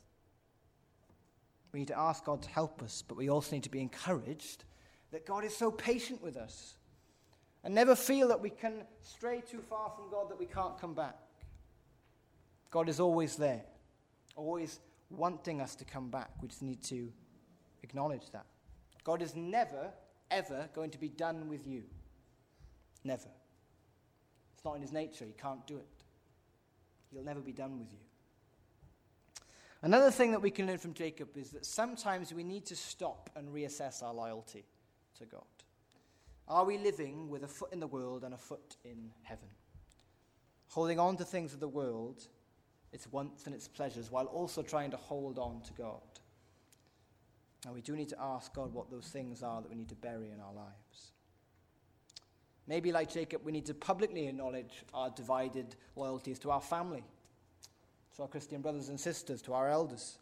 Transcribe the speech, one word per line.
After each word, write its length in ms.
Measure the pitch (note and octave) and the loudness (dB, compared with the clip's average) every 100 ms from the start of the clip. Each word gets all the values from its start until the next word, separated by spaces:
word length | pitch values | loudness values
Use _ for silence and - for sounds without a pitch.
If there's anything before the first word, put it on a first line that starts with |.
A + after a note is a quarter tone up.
| - _ _ _ _ _ _ _ _ _ _ - _ _ _ _ - | -20 _ _ _ _ _ _ _ _ _ _ -20 _ _ _ _ -8
We 100 | C#3+ | -4
need 80 | C#3+ | 0
to 100 | - | 4
ask 260 | D#3+ D#3 | 4 4
God 180 | - C#3+ | 0 0
to 60 | - | 0
help 340 | D#3 D#3 - | 2 2 0
us, 200 | A2 - | -8 -6
but 140 | - - | -6 0
we 120 | C#3 | 4
also 260 | D3 C#3+ | 4 4
need 80 | C#3+ | -2
to 60 | A#2 | -2
be 100 | C3+ | -2
encouraged 840 | B2+ - F3+ D#3 A2+ D#3 - - - - - - _ | -2 -2 0 0 0 -6 -8 -12 -16 -20 -20 -20 _
that 160 | D#3+ F#3+ | -8 -2
God 180 | G3+ | 0
is 120 | G#3+ - | 0 2
so 140 | A3+ | 2
patient 500 | A3 A#3+ A#3+ - B3 | 4 4 2 0 -4
with 140 | E3+ B2+ | -6 -6
us. 420 | A2 - - - - - _ _ _ - _ _ | -8 -12 -16 -18 -20 -20 _ _ _ -20 _ _
And 120 | - | 4
never 200 | G#3 B3 | 10 10
feel 340 | B3+ - C4+ B3 | 10 8 8 8
that 120 | G#3+ | 8
we 100 | G3+ | 2
can 360 | - A3+ A3 A3+ - | -2 -4 -4 -10 -16
stray 380 | - - A#3+ A#3+ | -20 -6 -2 -2
too 220 | A#3+ A#3 | -4 -10
far 280 | - G#3+ G#3+ | -8 -6 -6
from 200 | F3+ F#3+ | -8 -4
God 200 | G3+ G3+ | -4 -2
that 80 | F#3 | -4
we 80 | F3 | -4
can't 320 | F#3+ F#3 - | -2 -2 -2
come 160 | E3+ | -4
back. 220 | D#3+ C#3 - - - - - - - - - _ _ _ _ _ _ - | -2 -2 -4 -18 -18 -18 -18 -20 -20 -20 -20 _ _ _ _ _ _ 0
God 180 | E3 E3 | 4 4
is 100 | D3+ | 6
always 380 | F3+ E3 D#3 D3+ | 6 6 4 4
there, 280 | C#3+ A#2 - - - _ _ _ - | 2 2 -4 -18 -20 _ _ _ -18
always 460 | D#3 D#3 E3+ D#3 - - - - | -6 -2 -2 -4 -8 -18 -20 -12
wanting 500 | F3+ F3 D#3+ E3+ D3 | 0 0 2 -2 -2
us 160 | C3 - | -4 -8
to 80 | |
come 260 | C#3 C#3 B2+ | -10 -8 -4
back. 200 | C3 A2 - | -6 -6 -8
We 60 | B2 | -10
just 140 | - | -6
need 200 | C3+ A#2+ | -6 -6
to 280 | - B2+ A#2 - - - - - - - | -6 -6 -6 -10 -20 -20 -20 -20 -20 -20
acknowledge 480 | A2+ C3+ D3+ C3 - | -8 0 0 0 -6
that. 160 | G#2 - _ - - - - | -14 -16 _ -20 -20 -20 -4
God 180 | - E3+ | 0 2
is 120 | D#3+ | 0
never, 580 | D#3 E3+ A3+ A3+ C#3 F#3 - - _ - | -4 0 2 2 -2 -6 -10 -20 _ -2
ever 380 | F#3+ - C3+ D#3 | 0 0 -4 -4
going 160 | D#3+ D#3 | -4 -6
to 80 | C#3 | -4
be 100 | D3+ | -6
done 400 | D3 E3 D#3+ D#3 | -2 -2 -2 -6
with 180 | D3 C3+ | -8 -6
you. 180 | B2+ F#2+ - - - - - _ - - - - - | -8 -8 -16 -18 -20 -20 -20 _ -20 -20 -20 -20 -10
Never. 260 | C3+ B2+ - - _ _ _ _ _ _ _ _ _ _ _ | -6 -6 -6 -20 _ _ _ _ _ _ _ _ _ _ _
It's 100 | - | -8
not 100 | D#3+ | -6
in 80 | D3 | -6
his 100 | C3+ | -4
nature. 340 | D#3 D#3 - A2 | -4 -4 -6 -12
He 60 | |
can't 340 | G#2+ C#3 C3 C3+ | -8 -6 -6 -8
do 100 | C#3+ | -10
it. 280 | - - - _ _ _ _ _ _ _ _ _ _ | -12 -20 -20 _ _ _ _ _ _ _ _ _ _
He'll 120 | C3+ | -8
never 180 | C#3+ C#3+ | -6 -6
be 120 | C#3 | -6
done 260 | B2+ C3+ C3 | -6 -6 -6
with 140 | G#2+ | -10
you. 60 | G2+ - _ _ _ _ _ _ _ - _ _ _ _ - - - - - | -16 -20 _ _ _ _ _ _ _ -20 _ _ _ _ -20 -20 -20 -20 -2
Another 280 | D#3 A#3+ C#4 | 8 10 12
thing 200 | - A#3+ | 10 8
that 100 | G#3+ | 6
we 100 | G3 | 4
can 160 | G3+ F#3+ | 4 2
learn 120 | F3+ | 0
from 160 | E3+ | -4
Jacob 420 | D3+ D#3+ - C#3+ C#3+ | -2 -4 -4 -8 -10
is 140 | B2 | -10
that 160 | C#3 C#3 | -8 -2
sometimes 680 | - A#3+ A#3 G3+ F#3 E3 | 0 0 0 0 0 -2
we 100 | E3 | -6
need 220 | F3 G3 | -4 -6
to 120 | - E3 | -6 -8
stop 520 | - - E3+ - - | -8 -4 -4 -4 -10
and 160 | D3+ C#3+ | -12 -8
reassess 520 | D3 C#3+ D3 C#3 - | -4 -4 -4 -6 -4
our 120 | A#2+ | -6
loyalty 500 | A#2 A2+ A2+ A2 G#2 - _ _ _ _ - | -4 -4 -6 -8 -16 -18 _ _ _ _ -20
to 80 | A2+ | -16
God. 180 | - - - - _ _ _ _ _ - - - | -16 -16 -20 -20 _ _ _ _ _ -20 -14 4
Are 160 | E3+ | 8
we 140 | F#3+ G3+ | 8 6
living 500 | G3+ E3 C#3 D3 D#3 | 4 2 -2 -6 -6
with 160 | C#3+ | -6
a 40 | C#3+ | -6
foot 260 | - F#3 | -8 -6
in 60 | F3+ | -4
the 60 | D3+ | -4
world 380 | C3+ B2+ B2+ | -2 -4 -4
and 80 | B2+ | -6
a 60 | B2 | -10
foot 380 | - C#3+ - - | -10 -12 -12 -18
in 280 | A#2+ A#2 A2+ - | -16 -14 -14 -16
heaven? 260 | - A2 G2+ - _ - - - _ _ _ _ _ _ - | -14 -14 -14 -20 _ -20 -20 -20 _ _ _ _ _ _ -4
Holding 280 | D#3+ E3 E3 | 2 4 6
on 200 | F3+ F#3 | 6 4
to 60 | F3 | -2
things 260 | F#3 D#3 | -2 -2
of 80 | C#3 | -4
the 80 | D3 | -4
world, 580 | C#3+ B2+ A2+ A#2 - - - _ _ _ _ - | 0 0 -2 -4 -8 -18 -20 _ _ _ _ -18
its 160 | - A#2 | -16 -6
wants 320 | C3+ C#3+ C#3+ | -4 -4 -8
and 100 | C#3+ | -10
its 140 | C#3 - | -10 -10
pleasures, 420 | - C#3 A#2 A2+ | -4 -4 -4 -2
while 140 | B2+ | 0
also 380 | C3+ E3+ E3+ E3 | 0 0 -2 -2
trying 280 | - D3+ C#3+ | -2 0 0
to 40 | B2+ | -4
hold 420 | - C#3+ C3+ B2+ | -4 -4 -4 -4
on 220 | A#2+ A#2 | -4 -6
to 140 | - | -10
God. 260 | - A2+ A2+ - - - _ _ _ _ _ _ _ _ _ _ _ _ _ B2+ | -8 -8 -10 -14 -20 -20 _ _ _ _ _ _ _ _ _ _ _ _ _ -12
And 80 | |
we 80 | B2 | -10
do 140 | A#2+ D3+ | -6 -4
need 120 | D3 | -4
to 100 | G#2 | -4
ask 340 | C3+ B2+ - | -4 -4 -4
God 180 | C#3+ B2+ | -6 -4
what 180 | A#2 - | -6 -8
those 180 | B2 - | -10 -10
things 340 | C#3 B2 A#2 | -8 -8 -6
are 180 | A#2+ A2+ | -6 -6
that 80 | A2 | -6
we 80 | A2+ | -8
need 120 | A2 | -10
to 60 | |
bury 360 | A#2 A#2+ A2+ G#2+ | -8 -6 -6 -8
in 100 | G#2 | -10
our 120 | G2+ | -12
lives. 600 | G#2 G2+ G#2 - - - _ _ _ _ _ _ _ _ _ _ - - _ _ _ - | -12 -14 -16 -20 -20 -20 _ _ _ _ _ _ _ _ _ _ -20 -20 _ _ _ -2
Maybe, 260 | E3 E3+ | 2 4
like 180 | E3 D#3 | 4 2
Jacob, 320 | E3 D#3 D#3+ | 0 -2 -4
we 80 | D3+ | -2
need 140 | D#3 D3 | -2 -2
to 80 | |
publicly 540 | D3 - F#3 G#3+ E3+ C#3 | 0 0 4 2 2 -2
acknowledge 560 | C3+ C3 B2+ A2+ - - | -2 -2 -4 -6 -14 -6
our 160 | C3 B2+ | -2 -2
divided 640 | B2+ A#2+ C3 C3 C3 B2 - - - | -2 2 4 4 0 -4 -10 -10 -4
loyalties 420 | C3+ C3 C3 B2+ | -2 -2 -4 -2
to 100 | C#3+ | 2
our 100 | C#3 | 2
family, 440 | - E3+ F3+ C#3 G#2+ - - _ _ - - _ _ _ _ - | 4 0 0 -4 -8 -18 -20 _ _ -20 -20 _ _ _ _ -8
to 60 | |
our 60 | C#3 | -6
Christian 320 | D3+ C#3+ C#3+ | -6 -6 -2
brothers 300 | D3+ D3 C3+ | 0 0 -2
and 100 | C#3 | -2
sisters, 400 | F3 D#3 - B2 | -2 -2 -4 -6
to 120 | - | 0
our 140 | B2+ C#3 | 4 6
elders. 500 | D#3 D3+ A#2+ - - | 6 4 -2 -10 -12